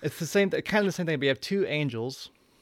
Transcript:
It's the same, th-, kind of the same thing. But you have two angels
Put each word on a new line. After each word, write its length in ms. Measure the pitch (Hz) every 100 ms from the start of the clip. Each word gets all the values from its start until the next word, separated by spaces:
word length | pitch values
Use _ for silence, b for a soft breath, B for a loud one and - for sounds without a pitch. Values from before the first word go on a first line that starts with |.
It's 180 | 143 -
the 80 | 160
same, 220 | 202 190
th-, 140 | 156 -
kind 160 | 214
of 60 | 196
the 40 |
same 140 | - 165
thing. 120 | 147
But 60 |
you 60 | 135
have 100 | 131
two 260 | - 196 185
angels 640 | 151 143 117 123 135 - b b b